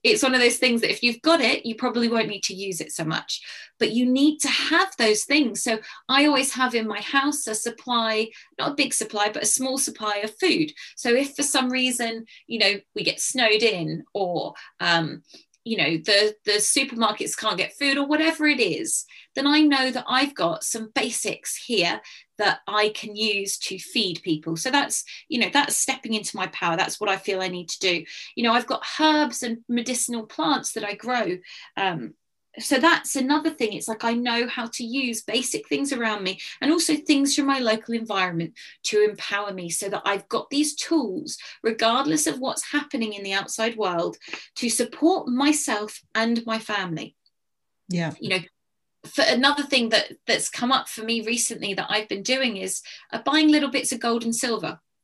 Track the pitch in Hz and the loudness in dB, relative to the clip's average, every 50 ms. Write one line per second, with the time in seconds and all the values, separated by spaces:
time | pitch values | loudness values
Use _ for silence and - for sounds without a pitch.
0 | - 254 - - 277 262 254 247 240 240 240 - 254 254 233 226 - - - - | 2 4 4 4 4 4 4 6 4 4 4 4 2 2 4 4 2 0 0 0
1 | - 240 226 233 - 311 339 330 254 240 240 - - 233 226 - 254 247 - 240 | 0 -2 -2 0 4 4 4 6 4 4 2 0 -2 -6 -6 -4 -2 -2 0 2
2 | 233 226 233 226 214 208 208 190 - - 196 185 202 196 180 165 - - - - | 2 2 2 2 0 0 -2 -4 -6 -6 -6 -6 -6 -6 -6 -6 -8 -8 -6 -6
3 | 165 160 156 - - - - - - - - - - - _ - 226 - 220 240 | -4 -2 -4 -4 -4 -6 -8 -10 -10 -12 -16 -16 -18 -14 _ -2 0 0 2 2
4 | 247 247 254 269 285 311 302 302 - 269 240 - 277 - 311 349 381 381 - - | 2 4 4 4 4 4 4 2 0 0 0 0 0 2 4 4 4 2 0 2
5 | 233 214 214 214 - - 285 311 285 226 214 - - 247 226 220 - - - - | 2 4 4 2 2 2 4 4 4 2 0 -2 -2 -2 -2 -2 -4 -10 -18 -12
6 | - - 254 277 294 302 285 254 269 277 - 247 262 240 233 226 220 214 202 208 | -4 2 4 4 6 6 6 4 2 2 2 2 2 4 2 0 -2 -2 -4 -6
7 | - - - 269 269 294 285 - - 226 220 214 - 233 226 - - 254 240 233 | -4 -2 0 2 2 2 0 -2 -2 -4 -4 -4 -4 -6 -8 -6 -4 -2 0 0
8 | 226 220 220 214 226 226 - - - _ _ - - 294 285 285 302 233 - - | 2 2 0 0 -2 -2 -6 -14 -20 _ _ -4 -4 -2 0 0 0 0 -2 -4
9 | - - 226 208 208 214 214 - - - - - 262 262 262 277 - - 226 - | -4 -2 -2 0 0 0 0 0 0 0 0 0 0 0 -2 -2 -2 -4 -4 -4
10 | 220 208 208 202 214 214 - - 370 349 - 170 160 - - - - - - - | -2 -2 -2 -2 -4 -6 -4 0 2 2 4 2 0 -2 -4 -10 -18 -18 -12 -4
11 | - 247 233 262 285 277 - - 285 - - 269 254 254 254 254 254 254 240 240 | 0 2 2 2 2 0 -2 -2 -2 0 2 0 0 0 0 0 0 0 0 -2
12 | 240 226 226 226 226 - - - _ - 233 220 208 196 202 196 - _ - 208 | -4 -4 -6 -8 -12 -16 -20 -20 _ -6 0 2 2 2 2 0 -4 _ -8 -4
13 | - - - - - - - 254 240 220 208 214 233 226 196 175 160 156 160 180 | -2 -2 -2 -2 -2 -2 0 2 4 4 4 4 4 2 2 0 -2 -4 -4 -6
14 | - _ - 208 190 180 175 156 - - - - - - _ - 185 175 170 165 | -6 _ -4 -2 -2 -2 -2 -2 -4 -6 -8 -12 -18 -18 _ -2 2 2 4 2
15 | 160 147 - 165 - _ - - - _ _ _ - 226 226 190 147 151 170 160 | 2 0 -4 -10 -16 _ -20 -20 -20 _ _ _ -8 -4 -2 0 0 0 0 0
16 | 160 - 202 202 214 214 208 - - 208 202 214 208 - - 277 262 269 240 226 | 2 4 4 4 4 4 0 -2 -2 0 2 2 2 2 2 2 0 -2 -2 0
17 | 226 208 - - - - - - 214 214 185 180 - - - - 285 277 277 285 | 0 0 0 -2 -4 -6 -4 -4 -2 -2 -2 -2 -2 -4 -4 -2 0 0 2 2
18 | 277 277 302 311 311 320 320 311 302 294 285 254 220 180 151 - - - - - | 2 2 2 2 2 2 2 2 2 2 4 2 2 0 0 -2 -4 -2 -4 -4
19 | - - - - - _ - 262 269 285 294 311 311 294 277 262 254 262 247 247 | -4 -8 -14 -20 -20 _ -4 0 2 4 6 6 6 6 6 4 2 0 -2 -4
20 | - - 247 262 285 277 - - 175 170 160 - - - - - - 214 - - | -4 -2 0 0 0 0 0 0 0 0 0 -2 -4 -6 -6 -6 -6 -4 -2 -2
21 | 240 247 233 - - 185 - - - - - - - - 240 196 170 170 - - | -2 -2 -2 -4 -4 -4 -6 -6 -8 -8 -10 -8 -4 -2 0 2 2 2 0 -4
22 | - - - - - _ _ - 208 190 - - - - 202 214 214 214 214 - | -8 -14 -20 -20 -20 _ _ 0 0 0 0 0 -2 -2 0 2 2 2 0 -4
23 | 233 220 208 208 220 214 208 196 196 196 - - - - 196 185 - - - 247 | -10 -10 -6 -2 -2 -2 -2 -2 -4 -4 -6 -6 -6 -8 -8 -8 -10 -6 -2 -2
24 | 208 185 165 - - 185 160 151 - 165 165 165 - 254 - 285 - - - - | -2 -2 -4 -6 -4 -4 -4 -4 -4 -4 -6 -4 -2 0 0 0 0 0 -2 -6
25 | - - - - - - - 240 214 - - 285 285 - - - - - 254 - | -6 -8 -14 -18 -10 -6 -2 -2 0 2 2 2 2 2 0 -2 0 -2 -4 -4
26 | - 220 220 214 - - - 202 190 185 - - 185 170 165 175 180 - - - | -4 -4 -4 -4 -4 -6 -6 -6 -6 -6 -4 -2 0 0 2 0 0 -2 -4 -2
27 | 208 202 196 190 - 202 190 185 185 185 180 180 170 165 - - 196 185 175 165 | -2 -2 -2 0 -2 -2 -2 -2 -2 -4 -4 -6 -8 -8 -6 -2 0 0 0 0
28 | 160 - - - - - - - 233 233 233 240 233 - - - - - - - | -2 -8 -14 -16 -16 -10 -4 0 2 4 4 4 2 0 -4 -4 -6 -6 0 2
29 | 311 311 311 302 302 240 233 - 254 233 226 233 - - 240 240 233 254 247 240 | 4 4 6 4 4 2 0 -4 -4 -4 -6 -6 -4 -4 -2 -2 -2 -2 -2 -2
30 | - - 240 226 214 - - - 311 311 277 240 - - - - 208 202 202 196 | -2 -2 -4 -6 -8 -6 -4 -2 0 0 0 0 -2 -4 -6 -6 -6 -6 -6 -6
31 | 214 240 254 240 214 175 185 180 - - - - - - _ 196 196 185 170 160 | -4 -2 -2 0 0 -2 -4 -6 -8 -14 -20 -20 -20 -12 _ -2 -2 -2 -2 -4
32 | 117 - - _ _ _ _ _ _ _ - 233 - - 277 254 269 339 330 - | -6 -10 -14 _ _ _ _ _ _ _ -14 -8 -2 0 2 4 6 4 4 4
33 | - - - 269 254 262 294 302 302 320 311 - 240 214 208 - - - 220 220 | 0 -2 -2 0 2 2 2 2 0 -2 -2 -2 -2 -4 -4 -4 -6 -6 -6 -4
34 | - 233 233 240 247 240 233 240 240 240 - - 233 233 - - 247 226 240 277 | -2 -2 0 0 0 0 0 0 0 -2 -4 -6 -6 -6 -8 -8 -8 -6 -4 -2
35 | 262 240 226 226 - - 214 254 254 - - 214 - - 294 277 285 277 262 233 | -2 -2 -4 -6 -6 -4 -2 -2 -2 -2 -4 -6 -4 -2 -2 -2 0 -2 -2 -2
36 | 233 220 214 208 190 185 190 - - - - - - 285 330 339 330 - 311 302 | -2 -2 -2 -2 -4 -4 -6 -6 -10 -14 -8 -2 2 2 4 4 2 2 0 0
37 | - - 294 277 277 277 - 302 269 269 269 262 247 220 220 226 - - 233 226 | 2 2 4 4 4 2 2 2 2 2 2 2 2 2 0 0 -2 -4 -4 -4
38 | 220 214 202 190 185 180 170 165 170 160 - - - - - _ - - 220 208 | -4 -2 -2 0 0 0 0 -2 -4 -4 -8 -14 -20 -20 -14 _ -4 0 2 4
39 | 208 214 202 - - - 202 202 208 202 190 185 175 170 170 - 202 196 202 - | 4 4 2 -2 -6 -4 -4 -4 -4 -4 -8 -8 -6 -6 -6 -4 -4 -4 -6 -4
40 | - 196 202 190 - - 233 - - - - 285 302 294 - - - - 339 311 | -2 -2 -2 -2 -4 -4 -4 -4 -4 -2 0 0 0 0 0 -4 -2 0 0 0
41 | 247 202 185 - - - - - - - - - - 226 226 226 226 226 233 262 | 0 0 -4 -6 -8 -8 -10 -12 -12 -16 -10 -4 -2 -2 0 2 2 4 4 2
42 | 277 294 320 302 - 330 277 254 254 254 - - - - - 294 285 - - 240 | 2 2 2 2 2 0 -2 -2 -4 -4 -4 -4 -4 -4 -4 -4 -4 -4 -4 -4
43 | 226 214 208 202 196 196 190 196 196 - - - 220 240 226 214 208 185 175 170 | -4 -4 -6 -6 -6 -4 -4 -4 -4 -4 -4 -2 -2 -2 -2 -2 -2 0 0 0
44 | 175 175 - - - - - - - - - - 247 233 - - 240 240 - - | -2 -2 -4 -8 -14 -14 -14 -14 -14 -14 -8 -4 -2 0 0 0 -2 -2 -2 2
45 | 294 339 381 370 - 254 240 254 285 294 302 294 - 277 220 208 214 214 - - | 2 4 4 2 0 0 0 2 4 4 4 2 0 -2 -2 -2 -4 -6 -10 -16
46 | - _ - 220 226 233 233 233 226 226 220 220 - - 214 202 185 175 165 156 | -14 _ -2 0 2 2 0 0 -2 -2 -4 -4 -4 -4 -4 -4 -2 -4 -4 -6
47 | - - - _ _ _ _ _ _ _ _ _ _ _ _ _ _ - 180 170 | -8 -10 -14 _ _ _ _ _ _ _ _ _ _ _ _ _ _ -4 -2 -2
48 | 165 156 - - - 185 190 185 165 - _ _ _ _ _ _ _ _ _ _ | -2 -2 -4 -6 -4 -4 -2 -4 -4 -8 _ _ _ _ _ _ _ _ _ _
49 | - - - 285 - - 254 240 269 285 285 294 277 - 277 247 233 220 220 202 | -20 -6 0 2 4 4 4 4 4 4 4 2 0 0 2 2 2 4 2 2
50 | - - - - _ - 226 - - - - - 247 247 262 254 - - - 226 | 0 0 -8 -8 _ -2 0 0 -2 -4 -4 -2 0 2 2 0 0 -4 -10 -8
51 | 220 226 233 226 208 220 240 233 - - 185 160 180 202 196 190 - - 202 220 | -4 -2 -2 -2 -2 -2 -2 -2 -2 -2 -4 -6 -6 -6 -4 -4 -4 -2 -2 -4
52 | 214 - 202 196 196 247 254 269 262 240 202 190 185 185 - - - - - - | -2 -4 -6 -4 -2 -2 0 0 0 -2 -2 -4 -6 -6 -6 -8 -10 -12 -18 -20
53 | - _ - 233 - - 285 311 311 302 302 294 285 247 233 262 - - 254 233 | -14 _ -10 -6 0 2 4 6 8 8 6 6 4 2 0 -2 -2 -2 -2 -2
54 | - 233 226 233 226 233 226 - - 240 226 202 170 - - - _ _ _ _ | 0 0 0 0 0 -2 -2 -2 -2 -2 -2 -2 -4 -6 -8 -10 _ _ _ _